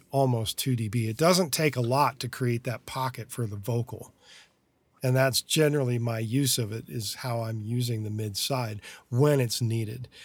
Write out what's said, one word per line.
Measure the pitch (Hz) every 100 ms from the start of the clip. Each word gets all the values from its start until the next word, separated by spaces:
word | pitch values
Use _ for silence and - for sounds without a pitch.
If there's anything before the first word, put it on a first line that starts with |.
| -
almost | 139 135 117 110 -
two | 131 120
D | 110
B. | 120 110
It | 110
doesn't | 165 185 165
take | - 156 127
a |
lot | 117 135 135 -
to | 123
create | - 123 117
that | 127 110 -
pocket | 135 131 123 107
for | - 110
the | 104
vocal. | 101 117 117 - - _ - - - _ _ _ _ _
And | 131 131
that's | 135 113
generally | - 156 151 147 127 120
my | 117 113
use | 110 131 135 -
of | 107
it, | 113 -
is | 123 101 -
how | 127 117
I'm | 113 110
using | 107 120 123 110
the | 107
mid | 107 107 98
side | - 131 113 101 - - -
when | 123 147 143
it's | 117 -
needed. | 113 113 107 123 123 -